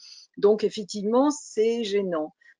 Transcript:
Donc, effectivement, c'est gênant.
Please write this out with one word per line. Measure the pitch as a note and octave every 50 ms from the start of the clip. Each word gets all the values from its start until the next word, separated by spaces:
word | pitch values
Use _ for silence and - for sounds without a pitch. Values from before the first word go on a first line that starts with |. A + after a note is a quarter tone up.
| - - - - - _ _ -
Donc, | F3 G3+ G#3+ G#3 A3
effectivement, | G3 - A3 G#3 F3 - G#3+ G3 G#3 A3+ B3 C#4 D4+
c'est | C#4+ - - - - A3 G#3+ A3+ A#3 A#3 A3+
gênant. | G3+ G3 G3+ G3 F#3 F3 D#3 D#3 D#3 _ _ _ _ _ _